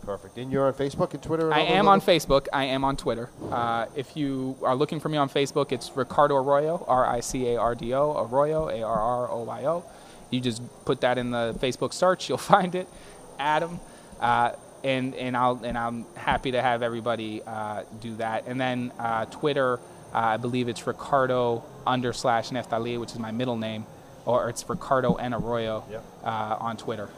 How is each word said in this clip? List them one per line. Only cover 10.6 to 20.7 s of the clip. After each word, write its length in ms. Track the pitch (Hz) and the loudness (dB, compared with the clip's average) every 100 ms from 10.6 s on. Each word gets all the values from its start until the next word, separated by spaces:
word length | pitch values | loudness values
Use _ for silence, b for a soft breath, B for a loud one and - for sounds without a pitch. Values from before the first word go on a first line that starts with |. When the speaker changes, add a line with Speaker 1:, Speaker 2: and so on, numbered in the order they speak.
| 120 - | -8 -10
Speaker 2:
put 160 | - 135 | -2 2
that 180 | 127 123 | 2 2
in 140 | 120 | 0
the 240 | 120 117 107 | -2 -2 -2
Facebook 340 | 135 123 131 | -2 -2 -4
search, 360 | - 180 180 - | 2 2 2 0
you'll 100 | 135 | -4
<laughs> 160 | - | 4
find 220 | 202 180 180 | 4 4 -4
it. 100 | 185 B B B B - | -8 B B B B -4
Adam, 400 | 139 151 170 175 - B B - | 0 2 0 -6 -14 B B -2
uh, 320 | 117 117 120 - - - | 2 4 4 0 -14 -6
and, 320 | 139 131 131 - | -2 0 -2 -4
and 200 | 127 127 | -2 2
I'll, 240 | 127 123 | 2 2
and 120 | 117 120 | -4 -2
I'm 300 | 117 117 110 | -2 -4 -10
happy 380 | - - 127 135 | -6 0 0 2
to 100 | 123 | 0
have 220 | 123 117 | 2 2
everybody, 580 | 120 117 113 113 110 107 | 0 -2 -2 -2 -4 -8
uh, 380 | 113 110 107 104 - 110 | -8 -8 -6 -8 -10 -12
do 140 | 117 110 | -10 -6
that. 280 | 110 110 123 | -4 -4 -4
And 140 | 127 | -2
then, 320 | 127 123 123 - | -2 -2 -6 -4
uh, 240 | 117 113 | -2 -2
Twitter, 560 | 113 - 151 143 127 120 B B - | -2 -2 0 2 2 0 B B -6
uh, 40 | 117 | 0
I 180 | 113 110 | 2 2
believe 320 | 120 127 | 0 0
it's 180 | 120 | 0